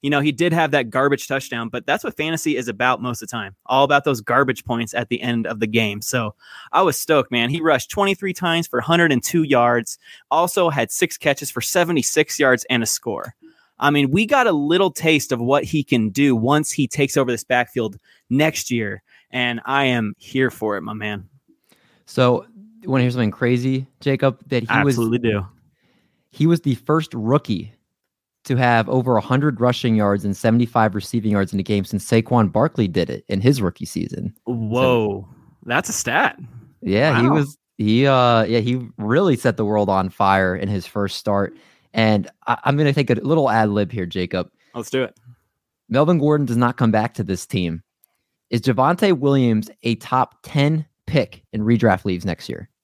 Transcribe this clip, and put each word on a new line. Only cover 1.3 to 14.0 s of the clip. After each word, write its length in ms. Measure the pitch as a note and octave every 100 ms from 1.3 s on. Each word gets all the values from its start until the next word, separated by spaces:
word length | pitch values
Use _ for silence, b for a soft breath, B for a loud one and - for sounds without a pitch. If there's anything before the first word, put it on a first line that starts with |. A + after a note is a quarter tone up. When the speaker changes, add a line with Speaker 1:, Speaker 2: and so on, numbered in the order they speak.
| C3+ - A#2+ A2+
Speaker 1:
but 160 | B2 -
that's 180 | D#3
what 120 | - -
fantasy 400 | D#3 D#3+ D#3+ C3
is 120 | A#2+
about 340 | G#2 B2+ B2
most 200 | B2 A#2
of 60 | G#2+
the 40 |
time. 240 | A#2 G2 - -
All 180 | C3
about 220 | C#3 C#3+ D3
those 160 | B2
garbage 440 | G#2 B2 C3+ A#2+ -
points 280 | A#2 A2+
at 160 | A#2+ A#2
the 120 | A#2+
end 240 | B2 A#2 A2
of 140 | A2
the 80 | A2
game. 340 | A2+ A2 G2+
So 340 | - B2+ A2 - B B B
I 120 | -
was 140 | F#3 C3+
stoked, 340 | - D3+ B2+
man. 180 | A#2+ A#2+
He 100 | D#3+
rushed 300 | D#3+ C#3 -
twenty-three 420 | - G3 F#3+ G3
times 320 | - F3+ E3 E3
for 160 | B2
hundred 300 | C3 E3+ E3+
and 100 | B2+
two 220 | - F3
yards, 540 | D#3 C3 A#2+ A#2+ A2+ - B B B
also 380 | D3 F3 - F3
had 220 | C#3+ A#2
six 240 | - F3 -
catches 340 | D#3 C#3 C#3
for 100 | -
seventy-six 760 | - F#3 E3+ E3 - - C#3+ -
yards 260 | C#3+ B2 -
and 100 | B2+
a 60 | A2+
score. 480 | - - F2+ - - b b b b
I 120 | C#3+
mean, 180 | D3